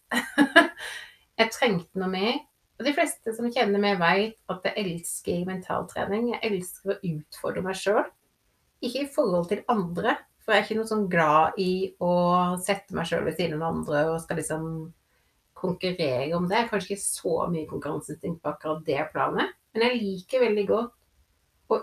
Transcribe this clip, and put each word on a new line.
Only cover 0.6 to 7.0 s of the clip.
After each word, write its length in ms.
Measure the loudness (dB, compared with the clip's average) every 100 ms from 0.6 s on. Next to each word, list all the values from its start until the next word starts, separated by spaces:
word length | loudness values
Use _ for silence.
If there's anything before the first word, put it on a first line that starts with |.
| 6 2 -12 -12 -16 -20 _ 0
Jeg 120 | 0
trengte 480 | 2 2 2 -2 -4
noe 100 | -2
mer. 280 | 0 -2 -2 -8 _ _ -4
Og 80 | 0
de 60 |
fleste 380 | 2 0 -2 -8 -4
som 140 | -2
kjenner 280 | 2 2 4
meg 160 | 2 4
vet 360 | 4 4 0 -4 -10
at 140 | -6 -4
jeg 180 | -2
elsker 600 | -4 -4 -8 -6 -4 -2 -2
mentaltrening. 880 | -6 -4 -4 -4 -4 -2 0 -2
Jeg 100 | -2 -2
elsker 440 | -2 -4 -6 -6
å 60 | -4